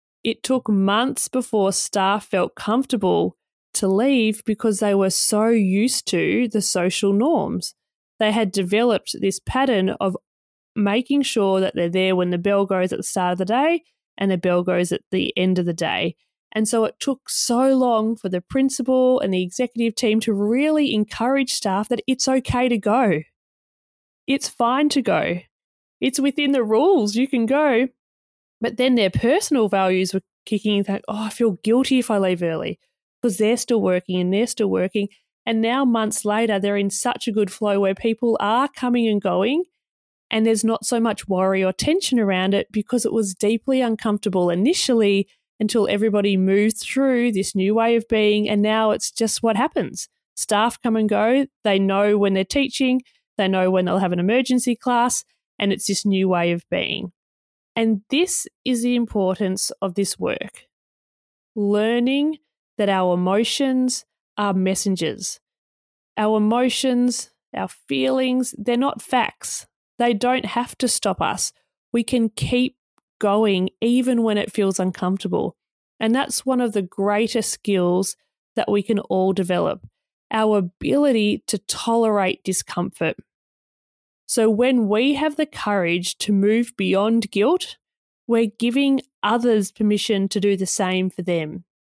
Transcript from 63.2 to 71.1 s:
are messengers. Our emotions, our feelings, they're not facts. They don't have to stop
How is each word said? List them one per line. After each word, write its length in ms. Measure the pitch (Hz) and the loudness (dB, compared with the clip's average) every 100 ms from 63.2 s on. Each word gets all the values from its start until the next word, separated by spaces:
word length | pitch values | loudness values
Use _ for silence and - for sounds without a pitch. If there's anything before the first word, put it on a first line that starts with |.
| 185 202 220 - 269 254 254 - - _ _ - | 2 2 0 0 0 0 0 -4 -10 _ _ -4
are 160 | 208 | -2
messengers. 880 | 190 185 190 202 185 160 - 190 - _ _ _ _ _ _ _ - | 0 0 0 -2 -2 -4 -4 -10 -12 _ _ _ _ _ _ _ -2
Our 220 | 214 214 | 0 2
emotions, 920 | 214 240 254 - 262 247 247 240 - _ _ | 2 2 0 0 0 2 0 -2 -10 _ _
our 140 | - 190 | -8 -8
feelings, 880 | - - 269 262 262 262 254 247 - | -10 -6 -2 0 0 0 0 -2 -6
they're 200 | 208 240 | -2 0
not 240 | 269 - | 0 -4
facts. 640 | - 254 - - - - - _ _ - | -2 -2 -2 -6 -12 -12 -14 _ _ -2
They 160 | 240 | 0
don't 320 | 202 247 254 - | 0 0 -2 -2
have 320 | 240 240 - | -6 -6 -4
to 100 | 240 | -2
stop 320 | - 196 | -2 -2